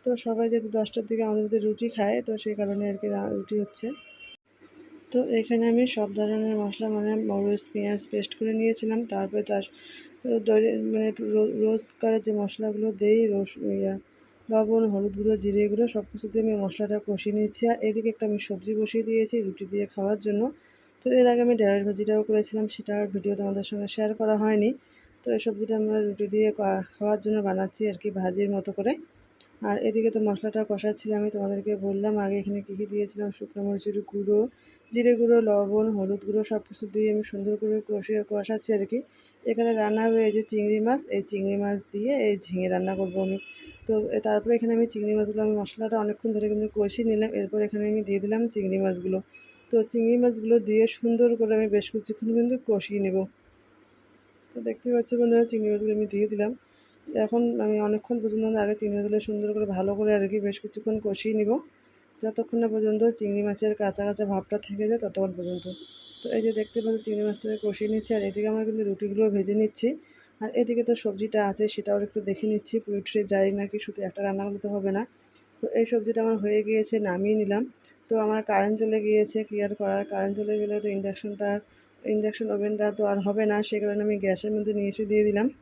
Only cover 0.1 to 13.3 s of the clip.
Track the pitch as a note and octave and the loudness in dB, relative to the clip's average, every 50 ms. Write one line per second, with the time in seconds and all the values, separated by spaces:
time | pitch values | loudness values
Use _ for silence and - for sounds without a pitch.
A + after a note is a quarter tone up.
0.1 | B3 A#3+ - A#3 A3+ A3 A#3 A#3 A#3 A3+ A3 G#3+ G#3+ A3 G#3+ G#3+ - A#3 G#3+ G#3+ | -2 -2 -2 -2 0 0 0 2 0 0 -2 0 -2 -2 -2 -2 -4 -6 -4 -2
1.1 | A3+ A3 A3+ G#3+ G#3+ G#3+ G#3+ G#3+ A3 A3 G#3 G#3+ G#3+ - A#3 A#3 A3+ A3 G3+ G3+ | -2 -2 0 0 0 0 0 2 0 0 2 0 -2 0 -4 -4 -2 0 0 2
2.1 | A3+ B3 A#3+ - A3 G#3+ - G#3+ G#3 G#3 G#3 G3 G3+ G3+ G#3 G3+ G3 G3 - G#3 | 0 0 -2 -4 -6 -4 -4 -6 -4 -2 -2 -2 -2 -2 -2 -2 -4 -4 -4 -4
3.1 | G3+ G3 G3+ G#3+ G#3+ G3 F#3+ - G#3+ G#3 G3+ G3+ - - - A#3 D4 - - - | -4 -2 -2 -4 -4 -4 -4 -4 -2 -2 -2 -4 -6 -8 -8 -8 -10 -10 -16 -20
4.1 | - - - - - _ _ _ _ _ - - _ - - - - - - - | -20 -20 -20 -20 -20 _ _ _ _ _ -20 -20 _ -20 -20 -20 -20 -20 -16 0
5.1 | - B3 B3+ - A#3 A3+ A3 A3+ A#3+ A3+ A#3 A#3 A3+ A#3+ B3+ B3+ - A3+ G#3 G3+ | 0 0 2 2 0 0 2 2 0 2 4 4 4 4 2 2 0 -2 -4 -2
6.1 | G3 G#3 G#3+ G#3 G#3+ A3 A3 A3 A3 G#3+ G#3 G3+ G3+ - A3 A3 G#3+ G#3+ G#3 G#3+ | -2 -2 0 0 0 -2 -2 -2 -2 -2 -2 -4 -4 -4 -4 -2 -2 -2 -2 0
7.1 | G#3+ A3 A3 G#3+ G3 G3+ G3+ G3+ G#3 G3+ - - - G#3 G3+ G3+ G#3 G3+ G#3 - | -2 -2 -2 -2 -2 0 0 0 0 -2 -4 -6 -6 -4 -2 -2 -2 -4 -4 -4
8.1 | - G#3 G3+ - - - A3+ A3 A3 A3 A3+ A3+ A3+ A3+ A3 A3 A3 A3+ A#3+ A3+ | -4 -4 -4 -4 -6 -4 -2 -2 0 2 2 0 0 0 -2 -2 -2 -2 -4 -4
9.1 | G3 G3 G3 F#3+ G#3 G#3 G#3 - G#3 G3 G3 - - - - - - - - - | -4 -4 -4 -2 -2 -4 -2 0 -2 -2 -2 -6 -16 -20 -20 -20 -20 -20 -20 -20
10.1 | - - - B3+ A#3 A3+ G#3 A3+ G#3+ G#3+ A3 A3+ A3 A3 A3 A3 A3 A3 A3 A3 | -20 -10 -4 -2 -2 0 2 4 4 6 6 4 2 0 -2 0 0 0 0 0
11.1 | G#3 A3 A3+ G#3+ G#3+ G#3+ G#3+ A3 - G#3+ G#3+ G#3+ A3 A3 A3 - - _ - A3+ | -2 -4 -4 0 2 2 2 2 2 2 2 2 2 0 -4 -8 -8 _ 0 2
12.1 | A3+ A3 G#3+ A3 G#3 G#3 G#3 G3 - - G#3+ G#3+ G#3 G#3+ G#3+ A3 G3+ G3 G#3 G#3 | 2 2 0 0 -2 0 -2 -4 -4 -4 -4 -4 -2 0 -2 -2 0 2 4 4
13.1 | G#3+ A3+ A#3 G#3+ | 6 6 6 4